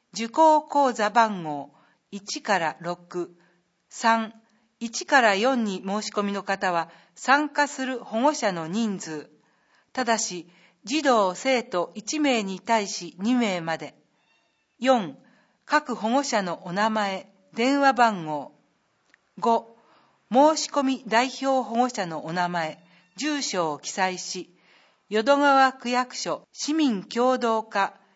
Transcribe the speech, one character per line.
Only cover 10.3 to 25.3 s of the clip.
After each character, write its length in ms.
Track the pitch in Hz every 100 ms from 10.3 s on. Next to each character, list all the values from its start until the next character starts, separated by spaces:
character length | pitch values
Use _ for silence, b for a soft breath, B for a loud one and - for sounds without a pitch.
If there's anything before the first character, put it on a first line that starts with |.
| 180 160 b b b
児 180 | 202 294
童、 320 | 285 233 190
生 280 | 175 262 254
徒 300 | 233 180 170
一 240 | - - 311
名 240 | 294 240
に 180 | 196 185
対 280 | - 226 202
し 260 | - 175 170
二 160 | 208
名 260 | 254 220 180
ま 160 | 165 160
で。 180 | 151 - _ _ _ _ _ _ _ _
四、 400 | 247 247 170 135 b b b b -
各 280 | 294 294
保 140 | 220 220
護 140 | 254
者 200 | 285 226
の 220 | 185 165
お 80 | 180
名 160 | 185 220
前、 420 | 220 202 190 - _ _
電 260 | - 247 285
話 140 | 277
番 320 | 254 233 196
号。 340 | 156 151 131 _ _ _ _ _ _ _ _ -
五、 380 | 226 226 226 b b b b b -
申 240 | 233 302 302
し 140 | -
込 120 | 294
み 220 | 269 262 214
代 200 | 220 262
表 360 | 247 269 262
保 140 | 214 226
護 120 | 247
者 160 | 240 175
の 180 | 160
お 80 | 165
名 160 | 180 180
前、 340 | 175 160 - b b b -
住 260 | 285 294
所 300 | - 190 160
を 60 | 143
記 140 | -
載 240 | - 185 180
し、 400 | - 185 - b b b b b -
淀 260 | 208 220